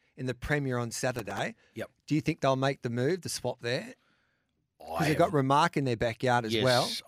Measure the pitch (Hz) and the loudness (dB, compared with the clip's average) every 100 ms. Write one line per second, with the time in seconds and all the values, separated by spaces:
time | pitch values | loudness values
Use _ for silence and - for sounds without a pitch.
0 | _ - 131 123 - 147 139 123 120 - | _ -8 -6 -6 -2 -2 0 -2 -4 -4
1 | 131 123 101 98 160 226 _ - 101 _ | -4 -4 -6 -6 -6 -8 _ -12 -12 _
2 | - 151 151 147 135 131 135 139 131 120 | -2 -2 0 0 2 2 0 -2 -4 0
3 | 127 180 123 - 127 120 120 131 233 254 | 0 0 -4 -6 -6 -6 -4 -4 -6 -16
4 | _ _ _ _ _ _ _ _ - - | _ _ _ _ _ _ _ _ -8 -2
5 | 151 147 170 147 135 143 165 - 135 113 | 0 2 2 2 4 4 4 2 -2 0
6 | 120 113 127 123 113 113 127 123 160 - | -2 0 2 2 2 2 4 4 2 -4